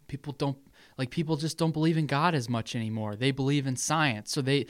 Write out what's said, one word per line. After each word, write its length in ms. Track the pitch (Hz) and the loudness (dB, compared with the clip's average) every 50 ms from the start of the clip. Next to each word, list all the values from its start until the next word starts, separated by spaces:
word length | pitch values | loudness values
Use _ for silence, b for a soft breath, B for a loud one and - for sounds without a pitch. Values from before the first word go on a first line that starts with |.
| _ | _
people 260 | - 139 135 - 147 135 | -12 -10 -10 -8 -8 -4
don't 240 | - 147 143 135 - - - b b b b b | -2 -2 -2 -2 -4 -10 -20 b b b b b
like, 140 | b 131 127 | b -4 -2
people 260 | - 170 156 156 160 | -2 -2 0 0 0
just 200 | 139 160 160 - | -2 -2 -4 -2
don't 140 | - 165 160 151 | 0 0 0 2
believe 240 | 156 160 165 160 | 2 2 2 4
in 100 | 160 151 | 2 2
God 260 | 123 139 139 160 180 160 | 0 2 2 2 2 2
as 140 | 139 117 120 | 2 0 0
much 260 | 120 113 - - - | -2 -2 -2 -2 -4
anymore. 400 | 120 110 110 110 110 107 104 104 | -4 -2 -2 -2 -2 -4 -4 -2
They 160 | 104 127 139 | 0 0 0
believe 360 | 135 139 131 139 147 147 135 | 0 2 0 2 2 2 0
in 80 | 135 127 | -2 -2
science. 560 | - - - 156 160 151 139 107 107 - - | -2 -2 0 2 2 2 2 0 -2 -4 -4
So 100 | - 151 | -4 -2
they, 240 | 131 135 143 139 - | 0 2 2 2 0